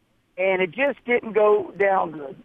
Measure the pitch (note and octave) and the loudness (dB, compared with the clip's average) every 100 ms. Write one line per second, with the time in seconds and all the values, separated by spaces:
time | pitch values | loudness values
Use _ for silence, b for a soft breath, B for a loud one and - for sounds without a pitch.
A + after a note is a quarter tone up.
0 | _ _ _ - F#3+ F#3 F#3 D#3 C#4 A#3 | _ _ _ -4 0 0 -2 0 -2 -2
1 | - A#3+ A3+ G#3 G#3+ G#3 F#3 F3+ G3 F#3 | -2 -2 0 2 4 4 0 -2 0 2
2 | F3 D#3 C3+ C#3 | -2 -6 -14 -16